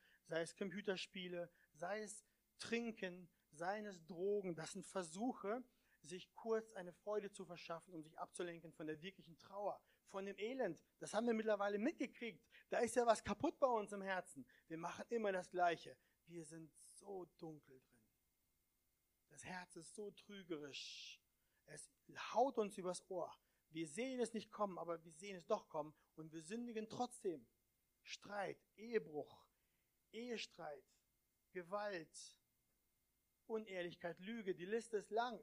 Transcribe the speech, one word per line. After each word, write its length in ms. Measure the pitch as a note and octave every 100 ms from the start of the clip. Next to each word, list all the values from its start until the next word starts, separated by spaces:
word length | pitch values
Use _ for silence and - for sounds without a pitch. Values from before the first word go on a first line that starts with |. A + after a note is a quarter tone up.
| - - -
sei 140 | E3
es 160 | D#3+ -
Computerspiele, 960 | G3 F#3 G3+ F#3 - F#3 F3+ F3 E3+ _ _
sei 300 | D3+ F3 G#3+
es 220 | G#3+ - - _ _ -
Trinken, 680 | - A3+ A#3 A3 F#3 F3+ F3 _ _
seien 360 | D3 E3+ G#3+ G#3
es 180 | F3+ D#3+
Drogen. 480 | E3+ G3 G#3 F#3+
Das 180 | D#3+ D#3
sind 140 | F#3 -
Versuche, 800 | F#3+ E3+ F3 B3 - G3 A#3+ B3 _ _ _
sich 320 | C#3+ F3+ -
kurz 380 | - A3+ A3 A3
eine 200 | G3 F3+
Freude 380 | E3 G#3 G#3+ G3+
zu 120 | -
verschaffen, 480 | F3 E3+ - E3 -
um 100 | E3+
sich 160 | D3+ -
abzulenken 540 | E3+ - F3+ E3+ E3
von 140 | - D#3
der 160 | D#3
wirklichen 340 | F3+ F#3+ D#3 D#3+
Trauer, 460 | - G3 G3+ C#3 _ _ -
von 180 | G3
dem 140 | G3 G3
Elend. 420 | G#3+ C4 G#3 D#3 _ -
Das 120 | D#3
haben 140 | G#3 A#3+
wir 80 |
mittlerweile 440 | A3 A3 G3+ G3+ G#3
mitgekriegt. 680 | B3 F4 C4 - A#3 E3+ _ - -
Da 80 | -
ist 160 | A#3+
ja 100 | B3+
was 200 | A#3+ G#3+
kaputt 340 | - G3+ D#4 -
bei 80 | C4
uns 260 | A3+ G3+
im 100 | G3+
Herzen. 440 | F#3+ F#3 - C#3 B2 - -
Wir 100 | E3
machen 260 | E3+ F3 -
immer 240 | A#3 G#3
das 180 | F#3 F3
Gleiche. 460 | F3+ F3 E3 - - _ _ -
Wir 180 | E3+
sind 280 | D3+ E3 D#3
so 520 | - - - - F#3+ E3+ -
dunkel 420 | E3 D#3 - C3
drin. 180 | _ - _ _ _ _ _ _ _ _ _ _ _ _ _
Das 160 | D3
Herz 300 | - F3+ F3+
ist 200 | F3 D#3
so 180 | - G#3
trügerisch. 1080 | - - G3+ E3+ D#3 C#3+ B2 - - - - _ _ _ _ -
Es 240 | D3 - _ - D3+ -
haut 240 | G#3+ C4+ A#3+
uns 180 | G#3 G3+
übers 320 | F3+ F3 -
Ohr. 260 | F3+ - - _ _ _
Wir 180 | D#3 D#3+
sehen 320 | D#3+ C4 B3+
es 140 | A#3
nicht 160 | A3 -
kommen, 280 | - G#3 E3
aber 240 | E3 E3+
wir 100 | E3
sehen 240 | D#3 G3+ F#3
es 100 | D#3
doch 220 | G#3 -
kommen 260 | D#3 D3+ - _ -
und 160 | D#3+
wir 100 | D#3+
sündigen 460 | D#3 A#3 A#3+ A3 G#3+
trotzdem. 580 | A3+ B3 - G3+ B3 A3+ _ _ _ _ _
Streit, 600 | - - - C#3+ F3+ - _ -
Ehebruch, 720 | A3+ A3 D#3 D3 - - - _ _ _ _ _ _
Ehestreit, 720 | G#3+ B3 A3 - - D#3 C#3+ - _ _ _ _ _ _
Gewalt, 840 | F#3 E3+ G#3 G#3 F3+ D#3 - - - _ _ _ _ _ _ _ _ _ _ -
Unehrlichkeit, 720 | A3 G#3+ F#3 F3 - F3 E3
Lüge, 360 | F#3 A#3 F#3+
die 120 | E3 F3+
Liste 320 | A3+ A3 G3+
ist 120 | -
lang. 300 | G#3+ A#3+ G3